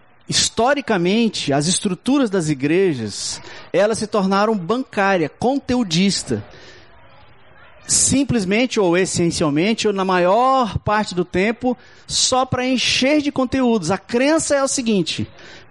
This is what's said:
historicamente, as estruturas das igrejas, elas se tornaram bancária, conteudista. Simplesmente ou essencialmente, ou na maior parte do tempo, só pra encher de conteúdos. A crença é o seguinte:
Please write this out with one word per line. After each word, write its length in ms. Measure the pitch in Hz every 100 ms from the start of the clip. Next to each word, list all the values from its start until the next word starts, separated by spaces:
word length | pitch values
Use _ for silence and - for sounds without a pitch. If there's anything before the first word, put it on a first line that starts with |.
| - _ -
historicamente, 1200 | - - - 240 285 - 202 175 214 226 - -
as 160 | 139 151
estruturas 600 | 185 202 180 - 285 240
das 200 | 190 156
igrejas, 920 | 139 143 170 190 131 107 - - - - - -
elas 260 | 175 214 208
se 100 | 214
tornaram 500 | 214 190 196 214 214
bancária, 720 | 165 240 262 - 196 190 147
conteudista. 1160 | - 233 277 - 247 208 160 196 - - 110 - - - - - - - - - - - - - - -
Simplesmente 960 | - - 262 285 240 185 208 254 226
ou 160 | 185 175
essencialmente, 880 | 185 - 170 - - 147 196 233 214
ou 60 |
na 140 | 196 190
maior 720 | 185 175 214 254 262 226 -
parte 360 | - 214 208
do 80 | 180
tempo, 540 | 175 180 208 226 254 240 - - -
só 400 | - - 254 262
pra 180 | 247
encher 560 | 254 254 - - 254 302
de 100 | 285
conteúdos. 600 | 269 254 269 247 226 160
A 80 | 190
crença 560 | - 240 277 320 -
é 80 | 285
o 60 | 269
seguinte: 600 | - 226 202 160 - 107 - - - -